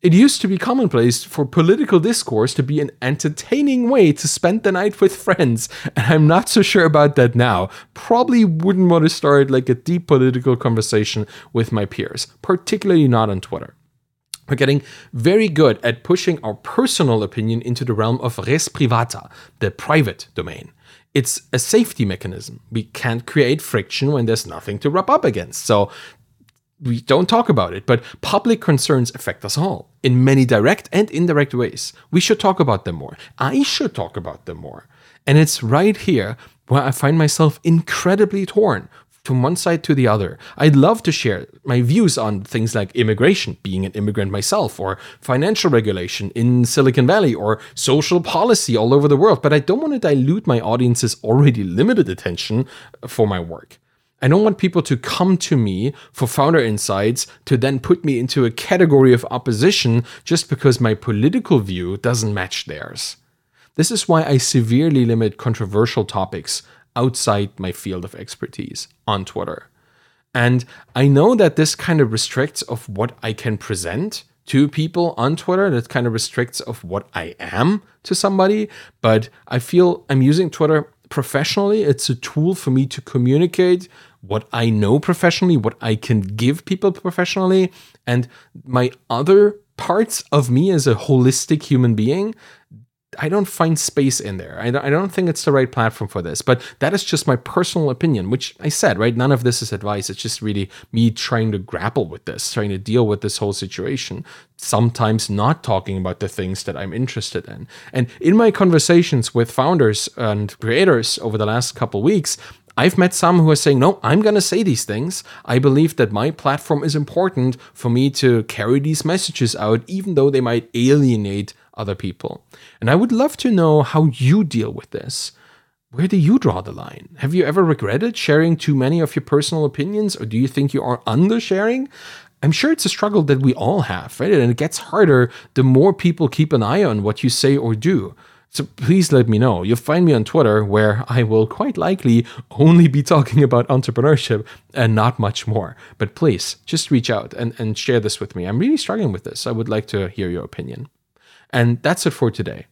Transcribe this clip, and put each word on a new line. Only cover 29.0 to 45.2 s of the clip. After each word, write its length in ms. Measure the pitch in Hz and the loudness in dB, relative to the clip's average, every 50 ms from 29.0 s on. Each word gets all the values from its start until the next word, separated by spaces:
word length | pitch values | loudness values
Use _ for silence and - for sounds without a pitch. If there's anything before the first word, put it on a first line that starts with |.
| 123 120 - | 0 -2 -4
affect 280 | - - - 90 _ - | -10 -10 -10 -10 _ -8
us 140 | 101 - 143 | -8 -4 -4
all 320 | 160 196 165 - - _ _ _ - | -2 -4 -4 -6 -10 _ _ _ -2
in 200 | 131 123 123 127 | 2 2 4 4
many 220 | 131 135 135 131 | 4 6 4 4
direct 440 | 120 127 107 104 135 196 - - - | 4 4 2 4 2 2 0 -4 -4
and 180 | - 180 214 214 | 0 0 0 0
indirect 460 | - 151 170 170 160 147 143 139 - | 0 -2 -2 0 2 0 0 0 -2
ways. 360 | 123 123 101 - - - - - _ _ _ | -4 -4 -4 -6 -10 -12 -14 -14 _ _ _
We 80 | - 175 | 0 0
should 200 | 180 - 220 214 | 2 2 0 2
talk 200 | - 202 190 - | 2 0 2 2
about 260 | 175 135 110 95 - | 2 2 2 -2 -2
them 120 | - 87 80 | -6 -8 -8
more. 200 | 67 - - - - - _ - | -10 -14 -18 -20 -20 -20 _ -6
I 240 | 123 135 254 269 285 | -4 -2 0 0 0
should 320 | - - - 311 226 - | 0 -2 -4 -4 -4 -4
talk 200 | - 95 82 - | -6 -10 -8 -8
about 300 | - 85 85 80 - _ | -12 -12 -12 -14 -14 _
them 120 | - 85 78 | -16 -16 -14
more. 300 | - 73 - - - _ _ _ _ _ _ _ _ | -14 -16 -18 -18 -20 _ _ _ _ _ _ _ _
And 140 | - 135 151 | 2 4 4
it's 240 | 160 151 - - 127 | 4 4 0 -4 -2
right 340 | 113 117 147 180 214 214 - | 0 2 2 4 2 0 0
here 400 | - - 175 120 98 101 117 - - - _ _ _ _ | -2 0 0 0 0 -2 -8 -12 -16 -20 _ _ _ _
where 160 | 127 139 135 | 0 0 2
I 80 | 131 | 0
find 260 | 131 - - 139 151 165 | -4 0 0 2 2 2
myself 420 | 156 151 - - 160 151 147 - _ | 2 2 2 4 2 2 2 0 _
incredibly 840 | 165 165 165 170 - - - - 180 190 208 214 196 202 196 196 | 2 2 2 2 -2 -6 -4 0 0 2 2 2 0 0 -4 -6
torn 420 | 185 - 208 220 202 135 95 - - _ - _ _ _ _ _ - | -2 0 2 2 2 0 -2 -4 -10 _ -20 _ _ _ _ _ -2
from 160 | 131 127 123 | 0 0 0
one 140 | 135 175 175 | 0 -2 -2
side 260 | - 180 170 160 - | -2 -2 -2 -2 0
to 100 | - 156 | 0 0
the 140 | 135 127 117 | 2 4 2
other. 300 | 107 107 98 85 - - - - - - | 2 2 0 -4 -8 -12 -20 -20 -6 2
I'd 200 | 143 151 147 139 | 4 6 6 6
love 260 | 135 175 226 226 - | 6 6 4 2 0
to 80 | - | -4
share 360 | 156 - - 123 101 87 - - - _ _ | -4 -2 -2 -2 -2 -4 -6 -14 -20 _ _
my 160 | - 123 123 | -2 0 0
views 360 | 123 120 143 214 226 175 - - | 2 2 2 4 2 2 2 0
on 260 | 113 107 107 98 95 | -4 -4 -4 -6 -8
things 300 | - - 117 110 110 - | -6 -6 -4 -4 -2 -2
like 220 | 117 101 95 - | -4 -4 -4 -2
immigration, 600 | 117 120 110 110 - 127 - - 190 - - 78 - | -2 0 0 0 2 2 2 2 0 -2 -8 -10 -10
being 240 | _ 98 95 92 95 | _ -6 -4 -4 -4
an 60 | 95 | -4
immigrant 400 | - 107 104 104 104 110 101 98 | -4 -4 -4 -4 -2 -2 -4 -4
myself, 480 | 98 101 101 - - - - 110 - - | -4 -6 -4 -2 -2 -2 -2 -4 -6 -6
or 180 | 98 95 95 - - - - _ | -6 -6 -6 -8 -10 -20 -20 _